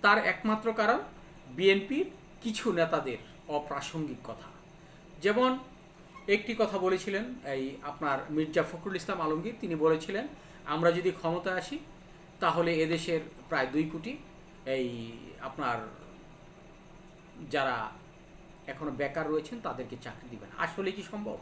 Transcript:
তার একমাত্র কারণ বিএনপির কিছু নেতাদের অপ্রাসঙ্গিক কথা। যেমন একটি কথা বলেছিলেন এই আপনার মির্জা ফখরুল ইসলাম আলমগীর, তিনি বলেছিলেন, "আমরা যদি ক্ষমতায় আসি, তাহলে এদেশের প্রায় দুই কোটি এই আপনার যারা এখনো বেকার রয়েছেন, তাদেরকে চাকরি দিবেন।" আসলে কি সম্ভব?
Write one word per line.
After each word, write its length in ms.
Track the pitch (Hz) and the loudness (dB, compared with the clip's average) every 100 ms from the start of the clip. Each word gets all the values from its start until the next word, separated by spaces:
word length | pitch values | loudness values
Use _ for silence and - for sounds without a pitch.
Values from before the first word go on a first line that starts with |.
তার 160 | 208 214 | 8 8
একমাত্র 540 | 190 180 220 214 226 | 6 2 2 2 0
কারণ 260 | 220 214 262 - - - - - | 4 4 4 0 -14 -18 -20 -12
বিএনপির 600 | 127 190 196 196 277 370 - - - | 4 6 6 4 0 0 -4 -20 -8
কিছু 300 | 233 220 233 | -6 -2 0
নেতাদের 460 | 170 165 156 135 113 - - - | 4 4 2 0 -6 -10 -18 -4
অপ্রাসঙ্গিক 680 | 147 143 139 - 160 151 123 | -4 -2 -6 -4 -4 -4 -6
কথা। 260 | - 113 - - - - - - - - | -10 -12 -14 -18 -20 -20 -20 -20 -20 -2
যেমন 360 | 190 214 254 262 - - - - - - - | 2 4 4 2 -4 -20 -20 -20 -20 -12 2
একটি 260 | 208 208 220 | 2 2 0
কথা 200 | 214 196 | 2 4
বলেছিলেন 560 | 185 185 208 196 240 254 - | 2 2 2 -2 -2 -8 -4
এই 300 | 135 135 135 | -2 -2 -6
আপনার 360 | 143 - 151 135 - | -10 -4 0 0 0
মির্জা 320 | 151 156 165 | 0 2 2
ফখরুল 340 | 151 170 196 185 | 2 -2 -6 -4
ইসলাম 240 | 165 185 | -4 -2
আলমগীর, 340 | 156 156 196 226 | 0 0 -2 -6
তিনি 140 | 196 | -4
বলেছিলেন, 540 | 160 156 160 160 196 285 - - - | 2 4 4 2 -4 -4 -10 -18 -16
"আমরা 260 | - 156 170 | -4 4 4
যদি 200 | 170 180 | 6 2
ক্ষমতায় 460 | 180 165 170 185 185 | 0 0 0 0 -2
আসি, 220 | 175 294 - - - - - - | -4 -8 -10 -18 -20 -20 -20 0
তাহলে 340 | 175 160 170 | 2 4 4
এদেশের 460 | 160 160 165 175 165 156 - - | 4 4 2 2 0 -2 -14 -2
প্রায় 180 | 151 131 | 0 2
দুই 180 | 143 | 2
কোটি 320 | 156 165 190 294 - - - - 131 | 0 -2 -8 -10 -12 -20 -20 -12 -2
এই 460 | 131 123 120 113 113 - - | 0 0 -4 -8 -10 -14 -12
আপনার 380 | 135 - 135 113 110 - - - - - - - - - - - - - - - 160 | -10 -2 0 0 -4 -14 -18 -18 -20 -20 -20 -20 -20 -20 -20 -20 -20 -20 -20 -16 -4
যারা 400 | 147 135 117 110 - - - - - - - - | 0 2 0 -4 -10 -20 -20 -20 -20 -20 -18 -12
এখনো 240 | 135 151 | -8 -6
বেকার 380 | 131 143 165 151 | -2 -2 -2 0
রয়েছেন, 320 | 156 156 240 | 0 -2 -8
তাদেরকে 360 | 190 123 120 123 | -6 -6 -8 -10
চাকরি 260 | 123 - 123 | -12 -14 -14
দিবেন।" 200 | 113 104 - | -14 -14 -4
আসলে 340 | 165 - 196 | -4 -2 -4
কি 100 | 202 | -4
সম্ভব? 360 | 180 208 208 - | -10 -8 -8 -8